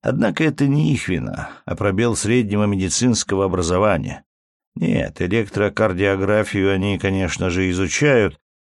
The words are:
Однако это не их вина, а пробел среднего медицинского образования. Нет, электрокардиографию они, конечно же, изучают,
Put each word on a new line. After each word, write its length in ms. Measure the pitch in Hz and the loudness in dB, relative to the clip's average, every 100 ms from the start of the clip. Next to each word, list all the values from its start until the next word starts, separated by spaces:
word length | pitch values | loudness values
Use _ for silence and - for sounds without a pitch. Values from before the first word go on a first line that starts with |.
Однако 420 | - 123 - 156 | -2 0 -2 0
это 240 | 160 - 143 | 0 2 2
не 260 | 143 151 | 2 2
их 140 | 135 - | 0 -2
вина, 440 | 87 53 - - - - | -4 -4 -8 -12 -14 -10
а 100 | - | -2
пробел 400 | 101 95 117 104 | -2 0 0 0
среднего 480 | 104 123 107 104 | 0 0 2 0
медицинского 840 | 104 98 92 - 123 110 - 95 98 | 0 0 -2 0 2 0 0 0 0
образования. 760 | 90 82 90 107 87 - 71 _ _ _ _ _ - | 0 0 2 2 0 -2 -10 _ _ _ _ _ -4
Нет, 420 | - - - - | 0 0 -2 -4
электрокардиографию 1500 | 90 113 101 - 101 - 110 90 98 98 98 107 101 101 95 | -2 0 -2 -2 -2 2 0 2 0 2 2 2 0 0 2
они, 280 | 95 101 98 | 2 0 -2
конечно 500 | 98 95 90 - 92 | 0 0 -2 -2 -2
же, 180 | 87 92 | 0 0
изучают, 680 | 90 92 - 147 127 98 - _ _ | 0 -2 0 4 4 2 -2 _ _